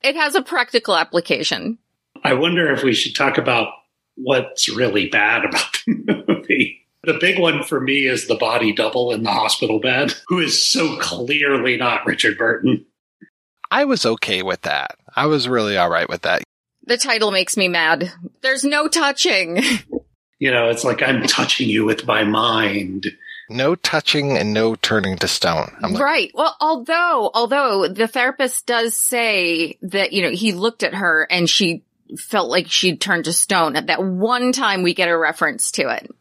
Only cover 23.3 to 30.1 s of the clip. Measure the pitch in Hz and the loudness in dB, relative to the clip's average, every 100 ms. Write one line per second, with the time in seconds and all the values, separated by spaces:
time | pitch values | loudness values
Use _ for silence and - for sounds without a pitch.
23.3 | - - 123 139 180 - 156 - 151 143 | -20 -10 0 0 0 0 0 0 0 2
24.3 | 135 107 107 113 110 - 107 95 92 92 | 0 2 2 2 0 0 0 0 -2 -2
25.3 | - - 80 - - - 220 277 311 190 | 0 0 0 -4 -6 -4 0 0 0 -2
26.3 | - 311 - 302 320 247 330 349 294 208 | 0 -2 0 0 0 -2 0 2 2 2
27.3 | 226 233 277 262 196 165 202 226 269 247 | 0 2 2 2 2 0 0 -2 2 -2
28.3 | 262 254 - - 240 233 226 - 247 233 | 0 -2 -2 -2 -2 0 -2 -2 0 0
29.3 | 202 175 165 165 - 185 190 190 | 0 0 0 -2 -6 -6 -2 0